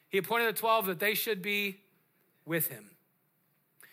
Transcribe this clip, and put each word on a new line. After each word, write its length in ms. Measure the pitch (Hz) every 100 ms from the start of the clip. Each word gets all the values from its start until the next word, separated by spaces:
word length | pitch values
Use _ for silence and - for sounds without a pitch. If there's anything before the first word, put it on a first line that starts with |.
| _
He 80 | 190
appointed 360 | 180 233 233
the 60 | 185
twelve 260 | 226 220 196
that 120 | 170
they 140 | 208
should 280 | 220 - 208
be 360 | 190 208 202 190 _ _ _ _ _ _ -
with 220 | 165 151
him. 220 | 123 104 - _ _ _ _ _ _ _ _ -